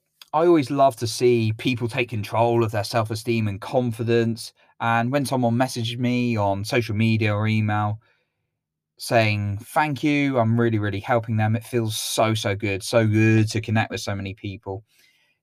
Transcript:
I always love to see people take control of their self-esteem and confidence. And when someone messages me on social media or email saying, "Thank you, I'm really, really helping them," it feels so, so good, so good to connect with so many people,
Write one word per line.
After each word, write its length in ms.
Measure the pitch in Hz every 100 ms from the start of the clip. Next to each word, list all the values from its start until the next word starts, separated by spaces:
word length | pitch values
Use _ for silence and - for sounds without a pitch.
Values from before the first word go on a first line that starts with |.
| _ _ -
I 120 | 151 175
always 260 | 165 131
love 240 | 143 135 -
to 100 | 113
see 460 | - 123 120 110 110
people 300 | 135 123 120
take 220 | 135 120
control 540 | 110 95 107 117 117
of 80 | 110
their 120 | 107
self-esteem 640 | 98 120 113 113 - 117 104
and 120 | 98
confidence. 920 | - 131 123 110 113 117 117 113 - - _ -
And 320 | 117 117 120
when 140 | 143 131
someone 320 | 135 120 117
messages 400 | 127 123 113 120
me 400 | 123 123 123 110
on 260 | 101 98
social 320 | 104 127 113 104
media 380 | 113 113 110
or 140 | 104 110
email 520 | 110 107 104 104 107 _ _ _ _ _ _ _ _ _ -
saying, 600 | - 120 110 104 101 101
"Thank 460 | - 160 151 135
you, 340 | 151 143 139 131
I'm 220 | 113 117
really, 200 | 117 107
really 200 | 104 98
helping 380 | - 120 110 110
them," 180 | 110 110
it 100 | -
feels 320 | 123 110 107
so, 360 | - - 113
so 220 | 110 107 98
good, 280 | 104 98
so 240 | - 117 110
good 420 | 107 110 110 107
to 120 | 107
connect 300 | 101 110 -
with 100 | 95
so 140 | - 101
many 180 | 98
people, 500 | - 101 95 101 98 - _ _ _ _ _